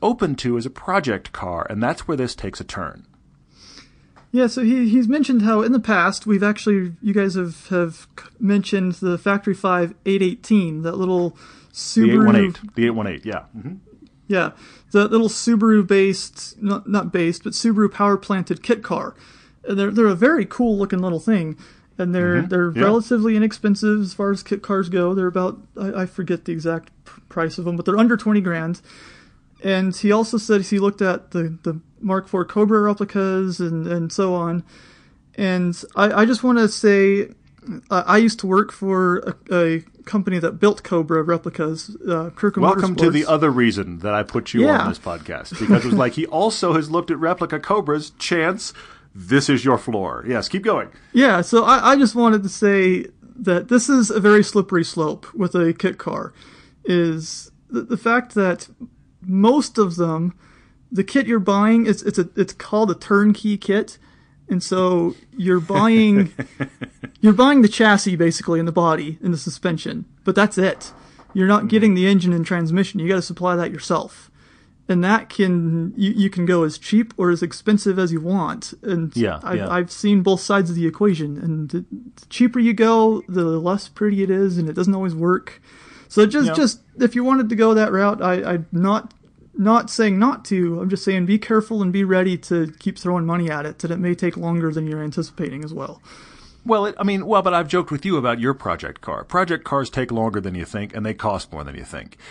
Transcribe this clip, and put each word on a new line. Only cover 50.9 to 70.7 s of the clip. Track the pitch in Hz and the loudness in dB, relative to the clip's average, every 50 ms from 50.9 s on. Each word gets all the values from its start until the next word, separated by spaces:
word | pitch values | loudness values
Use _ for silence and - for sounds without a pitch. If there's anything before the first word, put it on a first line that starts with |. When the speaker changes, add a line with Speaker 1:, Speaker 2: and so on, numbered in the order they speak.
| - - _ _ | -14 -20 _ _
Speaker 2:
Yeah, | - 240 277 254 196 175 | 2 4 4 4 4 2
so | 170 - 233 226 226 | 0 2 2 4 6
I, | 220 254 247 - 240 277 | 6 4 6 6 4 6
I | |
just | 277 269 208 - | 6 4 4 4
wanted | 240 233 226 214 208 196 | 2 4 4 4 2 0
to | 185 | -4
say | - - 214 202 202 196 185 185 185 180 - - - _ - - - | -2 0 2 2 4 4 4 2 2 0 -2 -8 -14 _ -20 -20 -16
that | - 240 190 175 175 170 - | -6 -2 0 0 0 2 2
this | 240 247 - - | 2 2 4 4
is | 277 254 220 - | 4 4 4 2
a | 220 220 | 0 2
very | 185 208 208 214 202 | 4 6 6 6 4
slippery | - - 208 190 - 190 170 165 | 4 0 -2 0 0 0 -2 -2
slope | - - 170 156 151 - - - - - | -2 -4 -4 -4 -4 -4 -8 -12 -12 -6
with | 226 190 170 - | -4 -4 -2 0
a | 180 170 165 165 | 0 0 0 0
kit | - - 185 - | -2 -4 -4 -4
car, | - - 165 - - - - - - - - - - _ _ _ _ - | -6 -8 -8 -8 -8 -10 -12 -16 -20 -20 -20 -20 -20 _ _ _ _ -4
is | - 180 175 170 165 160 160 160 - - - - - _ _ _ _ | 0 0 2 2 0 -2 -4 -8 -10 -14 -16 -16 -20 _ _ _ _
the, | 247 233 | -8 -8
the | 220 - 247 | -4 -4 -6
fact | - - 233 233 247 247 247 - | -2 0 0 0 0 -2 -2 -2
that | 208 196 185 170 - - - _ _ - - _ _ _ _ _ _ 180 | 0 0 0 -2 -4 -8 -16 _ _ -20 -20 _ _ _ _ _ _ -6
most | 185 185 190 202 226 269 294 - - - 226 | -2 2 4 4 4 4 4 0 0 0 0
of | 208 180 165 | 0 0 0
them, | 175 170 165 160 160 170 180 - _ _ _ _ _ _ _ _ _ _ _ | -2 -2 -2 -2 -2 -4 -4 -6 _ _ _ _ _ _ _ _ _ _ _
the | - 190 190 | -4 -4 -4
kit | - - 277 233 | 0 -2 -2 0
you're | 214 233 220 | 0 0 0
buying, | 185 202 196 202 208 220 226 233 233 | 0 0 2 2 4 4 4 4 4
it's, | 214 196 - - | 2 0 0 -2
it's | 208 202 202 | -2 -2 -2
a, | 175 175 - | -2 -2 -2
it's | 208 190 - - | -2 -2 -2 -4
called | - - - 214 214 220 196 | -10 -8 -4 0 0 0 0
a | 170 | -2
turnkey | - - - 202 202 208 214 202 - - 208 208 | -4 -2 2 2 4 4 4 2 2 0 -2 -4
kit. | 196 - - 196 208 226 - - - _ _ _ _ _ _ _ _ _ | -2 -2 -2 0 0 -2 -4 -10 -20 _ _ _ _ _ _ _ _ _
And | - 190 180 | -4 -4 -4
so | - - 190 185 185 185 185 175 170 175 - - - _ - | -2 -2 0 0 2 2 2 0 0 -2 -4 -8 -14 _ -8
you're | 269 175 185 180 180 | -4 0 2 2 0
buying, | 160 170 196 190 208 226 226 220 220 208 202 202 190 160 - - - - - - 139 135 - | 0 0 2 2 4 6 6 6 6 6 6 4 4 2 -2 -8 -12 -10 -8 -8 -8 -10 -8
Speaker 1:
<laughs> | _ 120 - - _ - - - _ | _ -16 -16 -14 _ -18 -18 -2 _
Speaker 2:
you're | - 214 202 | 6 6 8
buying | 208 254 277 294 269 | 8 6 6 8 6
the | 226 | 6
chassis | 208 - - 226 214 208 196 - 202 180 | 6 4 4 4 4 4 4 2 0 0
basically | 160 170 165 165 - - - 170 165 | 2 2 0 0 -2 -2 -2 0 0
and | 165 | 0
the | 170 | 0
body | 160 180 170 160 160 156 147 151 160 - - | 0 2 2 2 0 -2 -4 -8 -10 -6 -4
and | 185 170 | -4 -4
the | |
suspension, | 143 - 165 - - - 180 165 156 - - - 160 170 - - _ _ | -4 -6 -10 -8 -6 -4 -4 -4 -4 -6 -8 -10 -10 -12 -14 -18 _ _
but | 196 190 | 0 2
that's | 202 208 208 - | 2 2 2 2
it. | 190 185 185 | 0 0 0